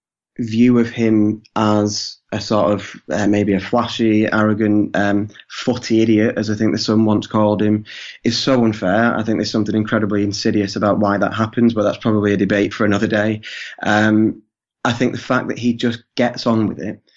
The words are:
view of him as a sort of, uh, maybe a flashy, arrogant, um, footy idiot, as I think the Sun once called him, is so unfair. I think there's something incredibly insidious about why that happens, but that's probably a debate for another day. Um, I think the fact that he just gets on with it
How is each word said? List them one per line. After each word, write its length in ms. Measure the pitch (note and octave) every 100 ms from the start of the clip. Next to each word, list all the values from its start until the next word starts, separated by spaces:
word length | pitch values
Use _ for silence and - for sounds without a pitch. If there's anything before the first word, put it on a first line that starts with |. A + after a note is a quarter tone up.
| _ _ _ -
view 420 | A2+ A2+ B2 A#2+
of 100 | A2+
him 540 | - A2+ G#2+ G#2+ G#2+ - G#2+
as 600 | G#2+ G#2 G#2 G#2 - - _
a 80 | G#2
sort 320 | - A2 G2+
of, 240 | G2+ - - -
uh, 160 | E2+ G#2
maybe 260 | G#2 G2+
a 60 | F#2+
flashy, 720 | - A#2+ A2+ - A2+ G#2+ A2
arrogant, 640 | G#2+ G#2+ G#2 G#2+ G#2 G#2 -
um, 340 | G2+ G2+ G#2+ - -
footy 520 | - - A#2+ - A2+
idiot, 360 | A2+ G#2+ A2+ -
as 120 | G#2+
I 60 | G#2
think 160 | A2
the 60 | G#2+
Sun 260 | - A2
once 240 | G#2+ G#2 -
called 340 | A2 G#2 G2+
him, 240 | G#2+ G#2 G#2+ - - -
is 140 | - A2+
so 260 | - C3
unfair. 520 | A2+ G#2+ F#2 G#2 A#2 F#2+
I 80 |
think 140 | A2 G#2+
there's 140 | G#2+
something 240 | A#2 G#2 G#2+
incredibly 480 | G#2+ A2 G#2 G#2
insidious 520 | G2+ G2 A2+ G#2 G2 G2+
about 240 | G#2 G2+
why 180 | G#2 G2+
that 160 | G2+
happens, 400 | G#2+ A2 B2 A#2
but 100 | A2
that's 140 | G2+ -
probably 360 | A#2+ G#2+ G2+
a 40 | G2
debate 360 | G2 G#2 G#2+
for 120 | - G#2
another 220 | G2+ G#2+
day. 340 | G#2+ G#2+ G#2+ - - - -
Um, 580 | - G#2+ G#2+ G#2+ A2 - _ _ _ _ B2
I 80 |
think 180 | A#2 B2+
the 80 | A#2
fact 300 | - B2+ -
that 100 | -
he 140 | A#2+
just 300 | A#2 B2 A2+ - -
gets 320 | A#2+ - B2
on 200 | A2+ G2+
with 120 | -
it 220 | F#2+ - _